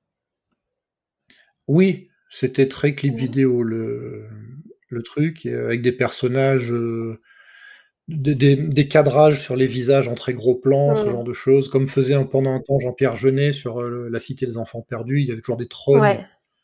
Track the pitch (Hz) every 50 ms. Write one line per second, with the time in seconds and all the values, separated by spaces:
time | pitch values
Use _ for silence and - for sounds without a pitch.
0 | _ _ _ _ _ _ _ _ _ _ _ _ _ _ _ _ _ _ _ _
1 | _ _ _ _ _ _ _ _ _ _ _ _ - - 143 170 190 196 175 -
2 | - _ _ _ _ _ - - - 127 - - 135 135 - - - 147 139 -
3 | - 143 123 113 131 120 113 139 135 131 123 120 117 113 113 113 113 113 113 -
4 | 117 117 107 107 107 110 107 107 110 110 131 143 160 - - _ _ - 120 120
5 | 113 - - 147 151 165 160 - - 120 120 120 120 117 117 120 120 123 123 -
6 | 123 117 - - - 123 123 135 135 135 139 131 120 117 120 117 117 117 113 113
7 | 113 113 113 - _ _ _ _ _ _ - - - - - _ _ _ _ _
8 | _ - 165 151 131 147 147 123 143 143 139 135 156 160 139 151 143 139 - 156
9 | 143 139 123 147 151 156 147 139 - - 131 131 131 123 113 127 120 127 139 139
10 | 123 120 123 - - - 123 117 110 127 123 - - 135 139 139 143 143 143 143
11 | 139 135 120 120 117 123 120 - - 131 135 139 139 139 - 135 135 135 - 143
12 | 131 127 143 139 135 - - 135 135 135 131 131 - - 139 135 120 127 123 -
13 | 135 127 117 113 120 135 131 135 143 147 143 143 - 123 113 120 120 120 120 120
14 | 120 117 117 117 - - 131 117 127 123 113 117 113 - - 117 107 - 120 113
15 | 113 123 135 147 143 120 117 110 - - 117 113 123 - - - - 139 143 139
16 | 214 208 196 - 95 - _ _ _ _ _ _